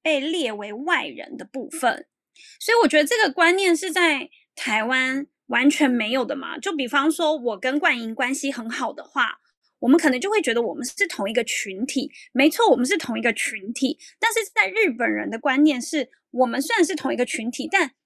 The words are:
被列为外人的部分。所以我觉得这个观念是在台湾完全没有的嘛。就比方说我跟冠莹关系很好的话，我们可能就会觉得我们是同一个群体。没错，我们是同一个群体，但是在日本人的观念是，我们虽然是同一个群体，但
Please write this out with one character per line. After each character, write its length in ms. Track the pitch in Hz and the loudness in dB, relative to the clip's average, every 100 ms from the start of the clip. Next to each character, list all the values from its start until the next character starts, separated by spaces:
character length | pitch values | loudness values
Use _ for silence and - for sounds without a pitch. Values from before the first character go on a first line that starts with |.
被 200 | 311 294 | -2 -2
列 320 | 285 339 254 | 0 -2 -4
为 180 | 208 208 | -6 -8
外 340 | 214 294 339 - | -8 -2 -2 -4
人 300 | 120 - - | -12 -14 -14
的 80 | |
部 260 | 196 269 233 | -12 -10 -10
分。 380 | 320 247 - - _ _ _ - - | -2 -2 -2 -8 _ _ _ -20 -10
所 160 | - | 2
以 40 | 466 | 4
我 60 | 349 | 6
觉 100 | 302 | 4
得 60 | |
这 140 | 302 466 | 2 2
个 120 | 415 | 0
观 240 | 269 330 370 | 4 4 4
念 180 | 381 330 | 2 2
是 160 | 381 | 0
在 380 | 359 339 285 262 _ _ - | 2 2 0 -6 _ _ -10
台 280 | - 220 220 | -2 -2 0
湾 420 | 262 262 269 285 _ - | 0 0 -2 -6 _ -4
完 220 | 233 269 | 2 4
全 220 | 294 285 | 4 4
没 180 | 247 214 | 2 0
有 120 | 262 | -2
的 120 | 233 - | -2 -4
嘛。 200 | 82 - | -8 -6
就 160 | 381 | -4
比 140 | 320 247 | -4 0
方 240 | 277 294 | 2 2
说 240 | 302 311 302 | 2 0 0
我 240 | 240 208 | -2 -2
跟 180 | 254 285 | -2 0
冠 220 | 339 247 | 2 0
莹 160 | 226 226 | -4 -4
关 180 | 247 | -4
系 160 | 269 277 | -2 -4
很 200 | 240 226 | -6 -6
好 240 | 240 247 | -6 -6
的 100 | - | -6
话， 360 | - 285 233 - _ _ _ - | -8 -2 -2 -4 _ _ _ -2
我 100 | 233 | 6
们 100 | 311 | 6
可 100 | 311 | 6
能 80 | 254 | 0
就 100 | 381 | 0
会 100 | 427 | 0
觉 120 | 320 | 2
得 80 | 233 | 0
我 120 | 233 | 0
们 120 | 156 240 | -4 -8
是 200 | - 392 | -4 -4
同 240 | - 202 | -4 -2
一 40 | |
个 100 | 226 | -2
群 420 | 233 - - 190 254 | -2 -4 -6 -6 -4
体。 240 | - - - - | -4 -6 -10 -6
没 180 | 247 285 | 2 2
错， 200 | - 453 | 4 4
我 80 | 294 | 4
们 80 | 254 | 2
是 120 | 359 | 0
同 220 | - 226 | -2 -2
一 20 | |
个 120 | 226 | -2
群 400 | 220 - 220 196 | -2 -4 -6 -8
体， 260 | 233 269 - - - | -2 -2 -2 -10 -4
但 100 | 453 | -2
是 80 | 440 415 - | 0 -4 -4
在 140 | 392 | -4
日 200 | 392 403 | 0 0
本 220 | 226 226 | 0 -2
人 180 | 214 208 | -2 -4
的 80 | 226 | -4
观 240 | 285 262 302 | -2 4 4
念 160 | 254 | 2
是， 280 | 233 311 - _ _ | -4 -4 -6 _ _
我 140 | 240 254 | -2 0
们 160 | 233 | 0
虽 120 | 277 453 | -2 0
然 80 | 330 | 0
是 100 | 359 | 0
同 180 | 269 | -2
一 40 | 233 | -2
个 80 | 247 | -2
群 260 | - 220 | -4 -6
体， 160 | - 240 | -6 -2
但 220 | 392 294 _ | 0 0 _